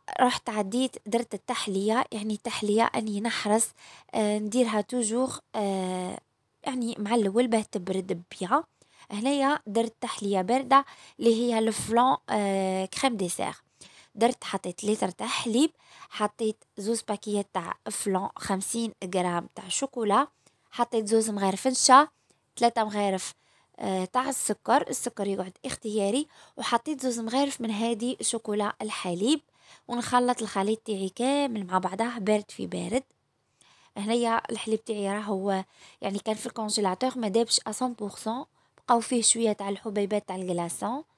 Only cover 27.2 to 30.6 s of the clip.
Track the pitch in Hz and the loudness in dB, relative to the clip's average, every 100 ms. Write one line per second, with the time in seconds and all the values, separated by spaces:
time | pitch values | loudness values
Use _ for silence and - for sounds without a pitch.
27.2 | 226 254 277 269 226 208 233 214 240 - | -2 0 0 -2 -4 0 0 0 -2 -2
28.2 | - 226 - 208 208 - 214 - 180 175 | -4 -4 -2 -2 -2 -4 -8 -6 -4 0
29.2 | 226 311 _ _ - - - 240 - 247 | 2 0 _ _ -20 -20 -6 -6 0 2
30.2 | 247 247 214 202 | 2 0 -2 -2